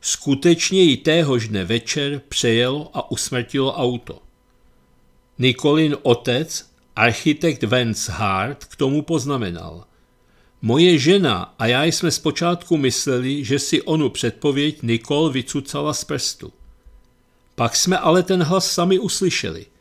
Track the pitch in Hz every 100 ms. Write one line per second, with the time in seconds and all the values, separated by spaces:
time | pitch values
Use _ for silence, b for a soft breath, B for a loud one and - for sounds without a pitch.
0 | - - - 139 175 170 - 190 180 123
1 | - 160 151 127 110 107 90 113 - -
2 | 143 143 - - 123 113 123 139 156 -
3 | - 139 - 127 117 135 135 - 127 123
4 | - - - _ _ _ _ _ _ _
5 | _ _ _ _ 127 127 151 151 156 147
6 | 139 120 - 123 160 - - _ _ -
7 | 117 117 - 147 170 131 110 127 120 104
8 | - 90 107 95 107 - - - 135 147
9 | 147 165 131 135 104 85 85 80 - _
10 | _ _ _ _ _ _ 107 127 180 165
11 | 127 196 170 95 90 _ 113 123 156 160
12 | 170 - 160 151 170 175 - 165 135 120
13 | - 127 127 143 123 139 - 151 - 160
14 | 139 - 120 - 147 139 147 147 117 113
15 | - 147 160 131 123 143 135 147 151 151
16 | - 147 - - - _ - - - -
17 | _ _ _ _ _ - - - - 180
18 | - 175 180 185 156 185 180 - 175 190
19 | 202 - 190 - - 80 85 _